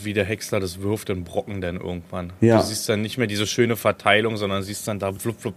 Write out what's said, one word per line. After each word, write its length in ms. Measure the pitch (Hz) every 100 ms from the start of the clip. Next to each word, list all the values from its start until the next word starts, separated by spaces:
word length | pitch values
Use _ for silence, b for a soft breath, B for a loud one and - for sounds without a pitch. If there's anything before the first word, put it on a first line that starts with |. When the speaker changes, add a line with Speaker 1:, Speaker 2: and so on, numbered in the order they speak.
Speaker 1:
wie 100 | 104
der 120 | 104 95
Häcksler 340 | 110 - 107
das 200 | 95 92
wirft, 280 | 98 107 -
den 140 | 92
Brocken 360 | 87 101 110 98
dann 160 | 90 87
irgendwann. 560 | 90 87 - 92 87 92
Speaker 2:
Ja. 180 | 113 110
Speaker 1:
Du 60 | -
siehst 200 | 107 -
dann 140 | 104
nicht 160 | 107 123
mehr 80 | 110
diese 220 | 104 104
schöne 280 | - 117 110
Verteilung, 640 | 110 98 107 104 110 107
sondern 240 | 101 98
siehst 260 | 95 101 -
dann 120 | 101
da 120 | 98
flupp, 300 | 95 117 107
flupp, 140 | 117